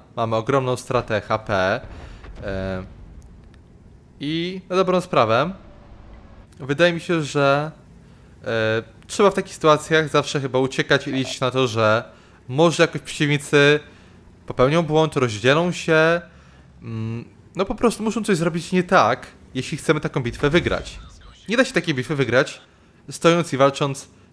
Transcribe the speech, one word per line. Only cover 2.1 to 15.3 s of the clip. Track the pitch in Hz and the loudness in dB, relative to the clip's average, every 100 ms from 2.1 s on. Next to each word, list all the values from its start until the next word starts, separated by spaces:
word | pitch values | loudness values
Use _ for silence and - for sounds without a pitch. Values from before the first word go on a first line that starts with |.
| - - - | -18 -18 -14
E, | 104 95 95 92 95 - - - - - - - - - - - - - | -8 -6 -6 -6 -10 -16 -20 -20 -20 -20 -20 -20 -20 -20 -20 -20 -20 -12
i | 147 165 170 185 - | -6 -6 -6 -10 -4
na | 185 | 0
dobrą | 180 180 | 2 0
sprawę, | 170 156 113 113 160 190 - - - - - - - - - - | 0 2 4 2 0 -4 -16 -20 -20 -20 -20 -20 -20 -20 -20 -10
wydaje | 135 143 175 | -4 2 2
mi | 170 | 2
się, | - 165 | -2 -2
że, | 139 147 139 139 151 - - - - - - - | -2 0 2 2 0 -10 -20 -20 -20 -20 -20 -14
e, | - 113 110 113 - - - | -6 -2 0 -2 -4 -14 -8
trzeba | - 202 | 2 2
w | |
takich | 196 185 | 2 -4
sytuacjach | - 156 147 - 160 151 | 0 4 4 4 0 2
zawsze | 147 135 147 | 0 0 -2
chyba | 131 127 | -2 0
uciekać | 131 147 151 143 143 | 0 -2 0 0 0
i | |
liczyć | 131 127 - | -4 -4 -4
na | 131 | -2
to, | 127 127 | 0 0
że | 113 110 110 120 - - - - | 2 2 2 -2 -14 -20 -20 -6
może | 127 170 151 | 2 2 4
jakoś | 160 - | 0 -2
przeciwnicy | - - 147 147 - 147 143 147 - - - - - - - | -10 -4 0 0 2 4 6 4 -2 -20 -20 -20 -20 -18 -8
popełnią | 123 127 165 | 2 2 2
błąd, | 156 156 156 147 | 2 2 2 2
rozdzielą | 123 | -2